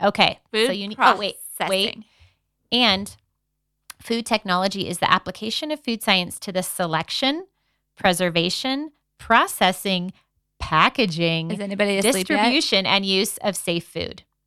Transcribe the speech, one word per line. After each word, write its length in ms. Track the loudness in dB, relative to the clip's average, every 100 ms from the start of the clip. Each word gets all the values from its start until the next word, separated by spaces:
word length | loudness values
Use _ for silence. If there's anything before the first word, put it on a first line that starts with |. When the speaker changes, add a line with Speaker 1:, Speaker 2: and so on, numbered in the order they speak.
Speaker 1:
Okay. 360 | 0 4 2 2 _
Speaker 2:
Food 140 | 0 0
Speaker 1:
So 40 |
you 140 | 0 -6
need, 100 | 2
oh, 160 | 4 4
wait, 200 | -2 -8 -16 -6
wait. 80 | -2
Speaker 2:
processing. 380 | 0 -2 -4 -18 _ _ _ _ _ _
Speaker 1:
And 440 | 2 2 2 -4 -14 _ _ _ _ _ _ -20 -20
food 240 | -4 -4 0
technology 600 | -2 0 0 0 -2 -6
is 80 | -2
the 120 | 2
application 580 | 2 0 -10 -8 -6 -6
of 80 | -6
food 180 | -4 -4
science 360 | 2 2 0 -8
to 120 | -6
the 120 | -4
selection, 840 | -4 -4 -2 -2 -4 -2 -2 -2 -6 _ _ _ _ -2
preservation, 960 | 0 2 0 0 0 -2 -4 -4 -6 -14 _ _
processing, 920 | 2 4 4 2 2 2 -2 -4 -4 -12 _ _ _ _
packaging, 920 | 0 4 4 4 0 0 0 0 -4
Speaker 2:
Is 80 | -6
anybody 380 | -6 -2 0 2
asleep 300 | 2 2 0
yet? 80 | 2
Speaker 1:
distribution, 480 | 2 2 2 2 2
and 200 | 0 2
use 320 | 0 0 -2
of 180 | -4 -4
safe 300 | -4 -4 -4
food. 380 | -8 -8 -10 _ _